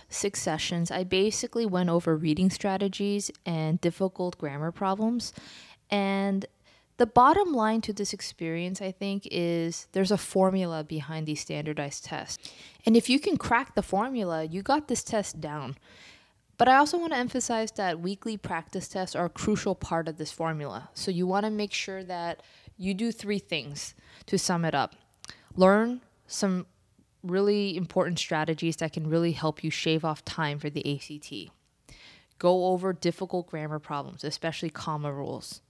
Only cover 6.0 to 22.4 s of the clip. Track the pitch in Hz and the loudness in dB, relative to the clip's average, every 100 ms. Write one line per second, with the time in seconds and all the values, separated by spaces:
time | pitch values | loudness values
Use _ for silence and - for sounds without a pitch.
6 | 196 196 196 196 - _ _ _ _ - | 0 0 0 0 -4 _ _ _ _ 0
7 | 233 247 262 381 370 262 214 226 220 208 | 4 8 8 8 4 2 2 2 0 -4
8 | 196 196 - - 165 165 180 190 190 185 | -4 -6 -10 -8 -4 -2 -4 -4 -6 -4
9 | 196 202 - 175 170 170 165 - - 190 | -4 -4 -4 -2 0 2 0 -4 -4 0
10 | 190 208 - 190 190 190 175 160 151 156 | 4 2 2 4 4 4 0 -2 -4 -6
11 | 139 160 156 151 - 151 151 151 143 - | -6 -4 -4 -4 -4 -4 -4 -4 -6 -8
12 | - 156 - - - - - - - 233 | -8 -8 -8 -12 -14 -18 -20 -2 4 6
13 | 240 269 427 330 - 240 269 - - 190 | 6 2 2 0 2 0 2 -2 0 0
14 | 247 254 180 160 160 180 196 294 294 233 | 0 -2 -2 -2 -4 -4 0 0 0 -4
15 | - 220 190 160 156 151 127 139 - - | -2 -2 -2 -6 -8 -8 -8 -12 -18 -20
16 | - - _ _ _ - 240 262 294 349 | -20 -20 _ _ _ 4 6 8 6 2
17 | 330 269 247 254 - 226 220 - 190 165 | 0 0 0 -2 -2 -2 -2 -2 -2 -2
18 | 180 202 233 214 - 165 160 190 - 190 | -4 -4 -6 -6 -4 -6 -6 -8 -6 -6
19 | 185 - 175 - - 208 202 180 - 165 | -4 -2 -2 -2 0 0 0 -2 -2 -2
20 | 160 160 151 - 160 156 139 101 - - | -2 -6 -8 -4 -4 -2 -6 -8 -12 -8
21 | - 175 180 196 214 214 208 - - 190 | -4 -2 0 0 0 -2 -4 -4 -6 -8
22 | 185 175 170 160 | -8 -6 -6 -6